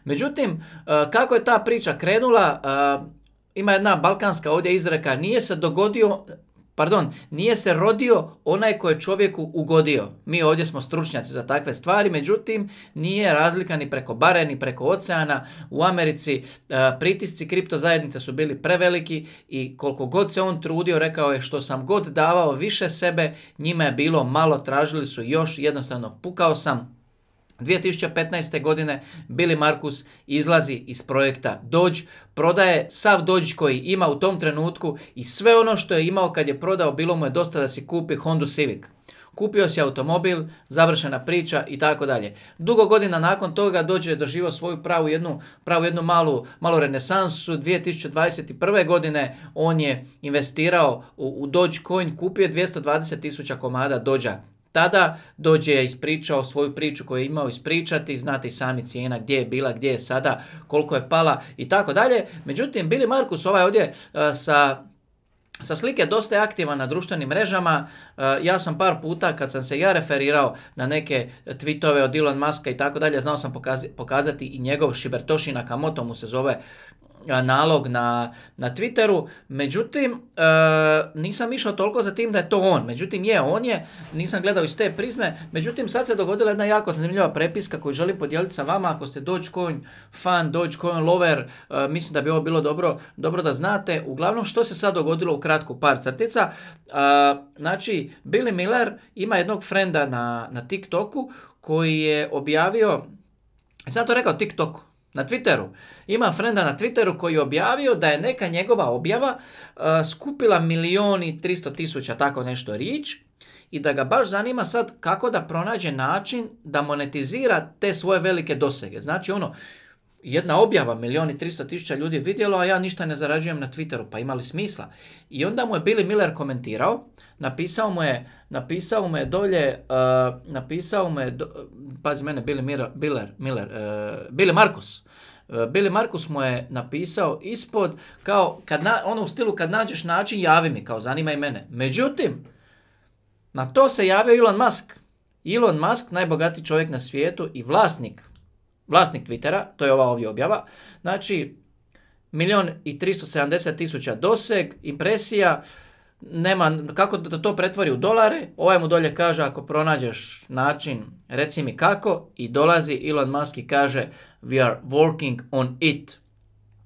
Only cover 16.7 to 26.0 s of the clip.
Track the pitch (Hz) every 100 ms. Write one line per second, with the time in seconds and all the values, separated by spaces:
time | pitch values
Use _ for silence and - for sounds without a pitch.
16.7 | 131 131 131 165 196 190 - 160 185 -
17.7 | 156 160 160 143 127 131 131 156 139 156
18.7 | 175 180 175 165 160 160 - - 131 131
19.7 | - 143 139 127 175 202 190 190 165 160
20.7 | 165 175 160 156 160 143 135 127 147 135
21.7 | 131 131 202 - 143 160 175 160 131 202
22.7 | 208 175 165 175 170 156 - - - 156
23.7 | 170 147 123 151 160 123 147 160 135 -
24.7 | 139 151 156 131 - 117 156 160 151 147
25.7 | 143 127 123